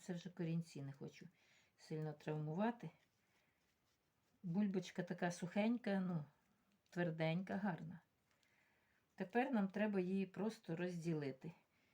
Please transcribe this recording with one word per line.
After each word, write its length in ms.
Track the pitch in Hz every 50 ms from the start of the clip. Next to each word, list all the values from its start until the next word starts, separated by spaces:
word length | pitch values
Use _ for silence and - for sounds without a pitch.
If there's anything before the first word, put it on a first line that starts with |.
Це 140 | - - 180
вже 160 | 170 - 180
корінці, 520 | - - 175 160 165 170 165 - - -
не 100 | 139 139
хочу 360 | 139 - 143 143 - - 170 170 - _ _ _ - - _ _ _ _
сильно 340 | - - 165 156 156 156
травмувати. 760 | 151 151 - 156 156 151 151 151 156 180 208 233 240 233 - 160 - _ _ _ _ _ _ _ _ _ _ _ _ _ _ _ _ _ _ _ _ _ _ _ _ _ _ _ _ _
Бульбочка 600 | - 180 165 208 214 202 190 185 180 - - -
така 280 | 175 - 185 - 185 175
сухенька, 720 | 175 - 185 175 - 202 208 226 240 233 - 208 196 190
ну, 240 | 185 180 180 160 147 - - _ _ _ _ _ _ _ _ _ _ _
тверденька, 640 | - 175 175 170 160 160 160 160 165 180 190 185 196
гарна. 440 | 196 196 202 165 160 165 160 175 165 - _ _ _ _ _ _ _ _ _ _ _ _ _ _ _ _ _ _ _ _ _ _
Тепер 380 | - 190 190 - 240 254 269
нам 160 | 269 214 196 190
треба 320 | - 208 214 214 202 190
її 260 | 180 180 190 196 190
просто 500 | 180 - - 190 220 214 - - - 165
розділити. 760 | 170 180 180 180 170 156 170 160 151 147 135 - - - 170 - - _ _ _ _ _ _